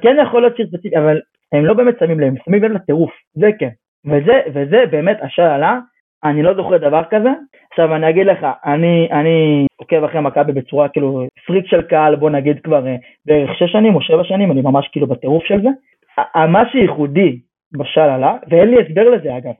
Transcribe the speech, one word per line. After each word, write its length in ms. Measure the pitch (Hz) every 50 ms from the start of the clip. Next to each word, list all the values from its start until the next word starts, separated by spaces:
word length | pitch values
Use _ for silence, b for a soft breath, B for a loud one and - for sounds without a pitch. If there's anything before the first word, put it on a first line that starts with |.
כן 140 | - 233 277 302
יכול 200 | 269 - 240 240
להיות 140 | 240 233 240
שיר 100 | 240 220
ספציפי, 300 | 160 170 175 - 208 -
אבל 240 | 160 151 156 156 156 - _ _ _ _ -
הם 120 | - 147 151
לא 100 | 170 220
באמת 200 | 226 247 247 233 240
שמים 220 | - 170 165 156
לב, 80 | 143 131
הם 60 | 135 120 -
שמים 180 | - 190 202
לב 100 | 208 220
לטירוף, 400 | 220 185 - - 143 160 170 - - - _ _ -
זה 160 | 151 190 214 214 214
כן. 100 | 143 123 117 _ _ _ _ _ -
וזה, 360 | 143 151 143 143 196 254 269 - 160 135
וזה 300 | 143 139 143 185 247 254 180
באמת 280 | 165 151 156 190 220 -
השאלה, 560 | 135 135 - - 175 165 147 139 151 180 233 254 247 _ _ _ _ _ _ - -
אני 180 | 151 143 151
לא 120 | 151 180 196
זוכר 220 | 190 175 - 185
דבר 260 | 165 156 143 151 160 165 -
כזה. 180 | 214 214 214 254 285 320 285 _ b b b b
עכשיו 240 | - - 165 156 160
אני 160 | 156 156 160
אגיד 160 | 165 185 196
לך, 200 | 196 180 - 160 139 - - -
אני, 420 | 147 143 156 170 170 170 170 165 165
אני 540 | 156 147 151 165 165 160 156 151 147 143 139 139 _
עוקב 280 | - - - 170 156 151
אחרי 160 | 147 156 156
מכבי 320 | 147 139 - 151 147 151
בצורה 360 | 139 135 131 - 147 143 147 143
כאילו 380 | - 151 143 135 139 131 127 131 _ _ -
פריק 200 | - 175 190 185
של 160 | - 214 -
קהל, 340 | - - 175 156 156 151 151
בוא 140 | 143 147 156
נגיד 300 | 147 139 135 147 147 143
כבר, 260 | - 165 156 143 127
אה, 100 | 131 127 123 b b b b -
בערך 280 | 151 151 151 139 143 -
שש 180 | - 180 175
שנים 220 | - 214 220 220 190
או 60 | -
שבע 240 | - - 160 165 175
שנים, 280 | - 190 202 202 180
אני 100 | 139 135
ממש 260 | 123 135 135 139 139 -
כאילו 140 | - 147 143
בטירוף 380 | 127 127 - - 131 147 165 160
של 180 | - 202 208
זה. 60 | 202 262 277 - _ _ _ _ _ _ - -
ה-, 200 | - - - 165
ה-, 60 | 160
מה 160 | 160 170 208 240 233
שייחודי 640 | - 262 202 165 143 147 147 143 139 180 196 156 123 123 _ _ _ _ _ _
בשאללה, 640 | - 135 120 - - 156 156 147 131 127 131 151 220 254 - -
ואין 200 | 165 170 196 220
לי 140 | 247 240
הסבר 280 | - 156 160 190 226 240
לזה 260 | 247 202 151 143 123
אגב, 160 | 127 127 131 117